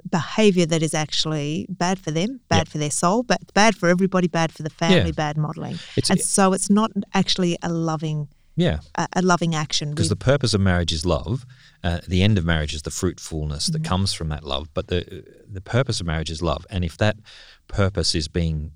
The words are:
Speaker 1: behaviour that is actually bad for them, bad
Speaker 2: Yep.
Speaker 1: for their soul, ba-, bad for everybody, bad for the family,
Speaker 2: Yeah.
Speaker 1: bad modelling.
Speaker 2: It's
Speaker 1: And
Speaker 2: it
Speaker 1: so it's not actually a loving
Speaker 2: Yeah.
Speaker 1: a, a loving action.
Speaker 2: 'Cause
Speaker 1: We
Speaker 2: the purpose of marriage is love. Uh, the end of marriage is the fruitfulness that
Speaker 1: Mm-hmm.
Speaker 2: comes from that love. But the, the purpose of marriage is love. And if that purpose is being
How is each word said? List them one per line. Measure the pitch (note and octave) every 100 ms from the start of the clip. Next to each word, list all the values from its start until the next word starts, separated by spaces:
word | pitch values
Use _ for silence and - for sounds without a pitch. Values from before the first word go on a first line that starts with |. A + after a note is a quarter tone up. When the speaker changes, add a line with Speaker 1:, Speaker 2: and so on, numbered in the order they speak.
| -
Speaker 1:
behaviour | F3 - - G#3+ F3+ E3
that | E3
is | D#3 D#3
actually | D3+ - D#3 D#3 C#3+ E3 -
bad | F3+ F3+ F#3+
for | -
them, | D#3 G#3+ C4+ -
bad | E3
Speaker 2:
Yep. | D#3+
Speaker 1:
for | D3+
their | D3
soul, | - F3+ A3
ba-, | B3 F3+ -
bad | G3 A3 F#3+
for | E3+
everybody, | F3+ F#3+ F#3 F3
bad | E3+ E3
for | -
the | D#3
family, | - E3+ F3+ G2+
Speaker 2:
Yeah. |
Speaker 1:
bad | D#3 D3+ D#3
modelling. | D3+ E3 - E3+ - -
Speaker 2:
It's | -
Speaker 1:
And | F#3+
Speaker 2:
it | -
Speaker 1:
so | - F#3+
it's | F#3+ -
not | G#3 A3 G3+ -
actually | G3 F#3 - F3 E3
a | F3
loving | E3 E3 D#3+ D#3 D3+ D3 _ _ -
Speaker 2:
Yeah. | E3+ D#2 - -
Speaker 1:
a, | D#3+
a | F#3
loving | F3+ F3 E3+ D#3
action. | D#3 - D3+ D3
Speaker 2:
'Cause | -
Speaker 1:
We |
Speaker 2:
the | G2+ -
purpose | C#3 A#2 G2+
of |
marriage | G2 F2 E2+
is | D#2+ F2
love. | D2 D2+ B2 - - - _
Uh, | F2+ E2+ -
the | F2+
end | G#2 G#2
of | E2
marriage | E2 D2+
is | D#2
the | D2
fruitfulness | - F2+ - - D#2+ D2+ D2 -
that | D#3
Speaker 1:
Mm-hmm. | E2
Speaker 2:
comes | F#2 G2
from | - E2
that | D2
love. | D2 C2+ D#2
But | - -
the, | F2 - F#2 - - -
the | G2
purpose | - A#2 C3+ G#2+
of | F2
marriage | D#2 D#2+
is | D#2
love. | E2 C2+ -
And | F#2
if | F2 -
that | G#2+ - - - - - _
purpose | - F#2+ F#2+ D#2+ F2
is | D#2
being | F#2 E2 D#2 D#2